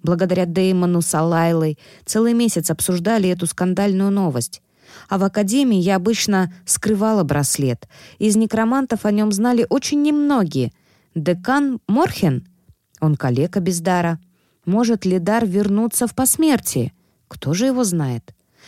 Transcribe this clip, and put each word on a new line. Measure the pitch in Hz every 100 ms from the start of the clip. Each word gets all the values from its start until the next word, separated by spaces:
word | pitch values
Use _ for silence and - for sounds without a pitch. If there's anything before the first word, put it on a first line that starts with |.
благодаря | 160 170 185 180 180
Дэймону | 170 190 185 180 175
с | 165
Алайлой, | 156 165 165 170 165 160 151 - -
целый | - 220 233
месяц | 233 233 175 156
обсуждали | 160 - 180 175 226 185
эту | 180 170
скандальную | - 185 185 202 190 196
новость. | 196 185 123 120 - _ _ _ - -
А | 196
в |
академии | 196 202 202 254 269 202
я | 180 190
обычно | 185 226 - 196 180 -
скрывала | - - - 208 220 214
браслет. | 151 147 139 - 135 120 - - - -
Из | 214
некромантов | 214 220 220 226 269 262 214
о | 214
нём | 208 214
знали | 196 240 240 -
очень | 277 - 294
немногие. | 294 294 285 269 175 143 120 - _ _ _
"Декан | 165 156 175 180 269 285 247 -
Морхен?" | 220 370 - 175 127 - _ _ _ _ _
Он | 156
калека | 147 135 123 170 196
без | 175 170
дара. | 170 180 170 165 - _ _ _
Может | - 202 233 226
ли | 185 180
дар | 170 226 226
вернуться | 185 202 202 226 - 240
в |
посмертии? | - 254 - 320 247 - - 123 - _ _ _
Кто | - -
же | 170 262
его | 254
знает? | 226 175 139 117 - - _ _